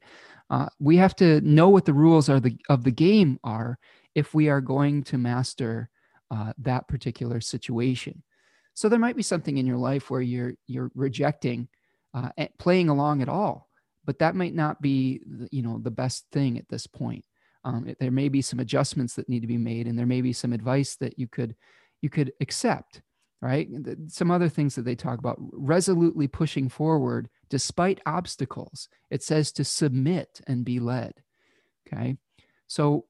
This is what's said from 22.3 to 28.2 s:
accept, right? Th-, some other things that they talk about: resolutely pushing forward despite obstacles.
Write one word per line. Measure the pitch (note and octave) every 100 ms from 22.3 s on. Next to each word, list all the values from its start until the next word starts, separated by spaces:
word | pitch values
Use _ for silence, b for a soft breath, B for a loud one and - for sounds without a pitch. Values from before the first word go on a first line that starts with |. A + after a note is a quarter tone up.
| -
accept, | C#3+ - A#3 E3+ - - _ _ _ _
right? | B2+ C#3 - A#2+
Th-, | - E3 D#3
some | - F3
other | F3 E3+
things | - C#3+ C3+
that | A#2+
they | B2
talk | C#3 A#2+
about: | A#2+ -
resolutely | - - C#3 E3+ F#3 E3+ E3+ D#3 C#3+
pushing | - D#3 D3 C3
forward | - D#3 D#3 B2+ A#2 A#2 _ _
despite | C3 - - F#3 F#3+ D3+
obstacles. | E3